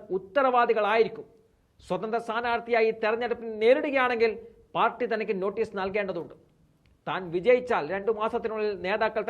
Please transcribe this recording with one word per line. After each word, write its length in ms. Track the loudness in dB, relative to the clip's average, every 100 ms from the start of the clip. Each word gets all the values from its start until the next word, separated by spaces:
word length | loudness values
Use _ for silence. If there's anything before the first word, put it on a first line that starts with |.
| -4
ഉത്തരവാദികളായിരിക്കും. 1160 | -6 -2 2 4 4 4 2 2 4 2 -2 -18 _ _ _ _ _ -6
സ്വതന്ത്ര 300 | -6 -2 -4
സ്ഥാനാർത്ഥിയായി 760 | -4 -4 -2 -2 2 2 2
തെരഞ്ഞെടുപ്പിൽ 680 | 2 0 0 -2 -4 -6 0
നേരിടുകയാണെങ്കിൽ 800 | 4 4 4 2 2 2 0 0 -12 -20 _ 0
പാർട്ടി 300 | 0 0 -4
തനിക്ക് 380 | -2 -2 -2
നോട്ടീസ് 340 | -2 -2 -4 -4
നൽകേണ്ടതുണ്ട്. 560 | -4 -2 -2 -4 -8 -14 _ _ _ _ _ _ -8
താൻ 220 | -6 -4
വിജയിച്ചാൽ 640 | -2 4 4 4 -2 0
രണ്ടു 200 | -4 -2
മാസത്തിനുള്ളിൽ 720 | -2 -2 -2 -4 -4 -4 -4
നേതാക്കൾ 440 | -2 0 0 0 -2